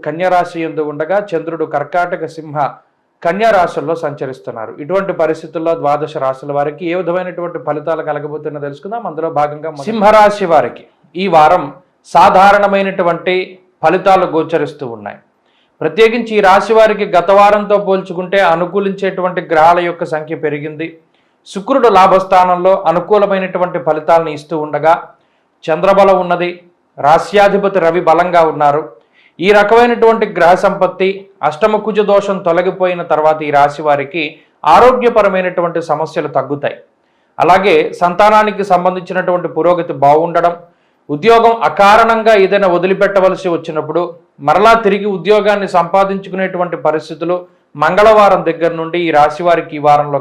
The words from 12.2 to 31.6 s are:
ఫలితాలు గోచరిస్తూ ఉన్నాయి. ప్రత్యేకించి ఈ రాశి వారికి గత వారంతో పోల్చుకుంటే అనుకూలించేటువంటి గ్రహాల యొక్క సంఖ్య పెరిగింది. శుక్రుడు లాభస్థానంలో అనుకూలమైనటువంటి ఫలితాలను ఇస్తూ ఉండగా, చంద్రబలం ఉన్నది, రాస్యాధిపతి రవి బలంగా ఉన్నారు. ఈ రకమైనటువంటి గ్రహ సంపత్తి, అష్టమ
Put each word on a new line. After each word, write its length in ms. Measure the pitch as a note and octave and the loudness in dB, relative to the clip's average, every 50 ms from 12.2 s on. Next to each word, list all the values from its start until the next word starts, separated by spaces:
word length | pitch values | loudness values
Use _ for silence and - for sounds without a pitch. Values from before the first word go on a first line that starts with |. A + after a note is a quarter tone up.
| F3+ G3+ F#3 F#3 G3 G3+ G3+ G3+ G3+ G3 G3 G3 G3 F#3+ F3 F#3+ F3+ F3 E3+ E3 - F#3 F3+ F#3 F#3 F#3 - - _ _ _ _ D#3 | 4 4 6 6 6 6 4 4 2 2 0 0 -2 -2 -2 -2 -2 -2 -2 -2 -2 -4 -2 -2 -4 -8 -12 -20 _ _ _ _ 0
ఫలితాలు 440 | D#3+ F3 F#3 F3 F#3+ F#3+ F#3+ F3+ D3+ D3 | 0 2 2 2 4 4 4 2 0 -2
గోచరిస్తూ 500 | D#3+ D#3 - E3 D#3 D3 C#3+ D3 - C#3+ B2 A2+ | -2 -2 -2 -2 -2 -2 -4 -8 -10 -12 -12 -12
ఉన్నాయి. 240 | G#2+ G#2 G2+ - - _ _ _ _ _ _ _ _ _ _ _ - | -12 -14 -14 -16 -16 _ _ _ _ _ _ _ _ _ _ _ -6
ప్రత్యేకించి 520 | D3+ D#3 D#3 G3 A3+ A3+ A3 A#3+ A3 A3 A3 G#3 | -6 -2 0 2 2 2 2 -2 -6 -4 0 2
ఈ 20 | F#3+ F#3 | 4 4
రాశి 220 | F#3+ G3+ G3+ - A3+ A3 | 4 4 2 2 4 4
వారికి 240 | A3 A3 G#3+ F#3+ G3+ F3+ F3 | 4 4 2 0 -2 -2 0
గత 140 | F3 E3+ F#3 G3 G3+ | 0 2 4 4 6
వారంతో 380 | G3+ G#3 G#3 G#3 G#3 G3+ G#3 G3 - | 6 4 4 2 0 0 -2 0 0
పోల్చుకుంటే 520 | F#3 F#3+ F#3+ F3+ F#3 F3 F3 F#3 F3 G3 G3 F#3+ E3+ | 0 -2 -2 -4 -6 -10 -10 -6 -4 0 0 2 2
అనుకూలించేటువంటి 880 | E3 E3 F3+ E3+ E3+ G3+ G3+ G3 F#3+ F#3+ F#3+ F#3+ F#3 F#3 F3+ F#3 F3+ F3+ E3 D3 | 0 0 -2 -4 -4 -4 -4 -4 -6 -4 -6 -6 -4 -4 -4 -4 -4 -6 -4 -2
గ్రహాల 260 | - D#3 D#3 E3+ F3 F3+ F3 F3 | 2 4 4 4 4 2 0 -4
యొక్క 160 | E3+ - F3 C3 | -4 -6 -8 -6
సంఖ్య 220 | D#3 D#3 D#3 D3 E3 D3 D#3 | -6 -8 -8 -8 -8 -6 -6
పెరిగింది. 420 | D3+ D3 D3 D3 D#3 D#3 D3+ E3 D#3+ E3 - _ _ _ _ _ _ _ _ _ - | -6 -6 -6 -8 -10 -10 -10 -12 -12 -14 -18 _ _ _ _ _ _ _ _ _ -14
శుక్రుడు 360 | - G3 F#3+ A#3+ C#4 C#4 A#3 A3+ G3 | -12 -8 -4 -2 0 2 4 4 6
లాభస్థానంలో 760 | F#3 F#3+ F#3+ F3+ F#3+ F#3+ F#3+ F#3+ F#3 F3+ F3+ F3+ F3 F3 F#3 F#3+ F3+ C#3+ D#3+ | 6 6 4 4 2 2 2 2 2 4 2 2 2 2 2 2 2 0 0
అనుకూలమైనటువంటి 880 | E3+ F3 F3 F3 G#3+ G#3 G3+ F#3+ G3 F#3+ F#3 F3 E3 F3+ F3+ E3+ E3 F3 - | -2 -2 0 0 0 2 2 0 0 -2 -4 -4 -4 -4 -4 -4 -4 -4 -2
ఫలితాలను 440 | D#3+ D#3 D#3 D3+ - E3+ E3 E3 D#3+ D3+ | -2 -2 -2 0 2 2 2 2 -2 -8
ఇస్తూ 200 | C#3+ - - E3+ D#3 D3+ | -10 -10 -8 -6 -6 -6
ఉండగా, 300 | D3+ D3 D3 D3 D#3+ E3+ - - - _ _ _ _ _ _ _ _ _ _ - | -6 -6 -2 0 0 0 0 -2 -12 _ _ _ _ _ _ _ _ _ _ -6
చంద్రబలం 500 | D#3+ D#3+ E3+ F3+ F#3+ G3 F#3+ G3 G3 F#3+ F#3 | -6 -4 0 0 2 4 4 4 4 2 2
ఉన్నది, 260 | F3+ F3 F3 E3 F3 F3 F3+ - _ _ _ _ _ _ _ C#3 C3 | 0 -2 -2 -2 -4 -6 -8 -10 _ _ _ _ _ _ _ -2 2
రాస్యాధిపతి 720 | C#3+ D#3+ E3+ - - G3 G3+ G3+ G3+ G3+ G3 G3+ G3 - F#3 E3 | 2 2 2 2 0 2 2 4 4 2 0 0 0 0 0 0
రవి 180 | E3 E3 F3+ E3 D#3 | 0 0 2 2 2
బలంగా 340 | D#3 E3 F3 F3+ E3+ E3+ D#3+ D#3 | 2 2 2 2 2 2 2 2
ఉన్నారు. 300 | D3 D3 D3+ D3 C#3+ D3+ D#3+ - - _ _ _ _ _ _ _ _ - | 2 0 2 2 2 0 -4 -8 -14 _ _ _ _ _ _ _ _ -2
ఈ 100 | E3 G3 G3+ G#3 | 2 4 4 4
రకమైనటువంటి 680 | G#3 G#3 A3+ A#3 A#3+ A#3+ A#3 G#3 A3+ A3+ A3+ G#3+ A3 F#3+ E3 | 4 4 4 4 4 2 2 2 2 2 2 2 -2 -4 0
గ్రహ 160 | F3 E3+ E3+ F#3 F3+ G3 | 2 4 4 4 4 2
సంపత్తి, 440 | G3 F#3 F3 F#3 F3+ F3+ - F#3+ F#3+ G3 F#3+ - _ _ - - D3+ | 0 0 0 -2 -2 -2 -2 -2 -4 -4 -6 -12 _ _ -6 -6 -6
అష్టమ 340 | D3+ - | -2 0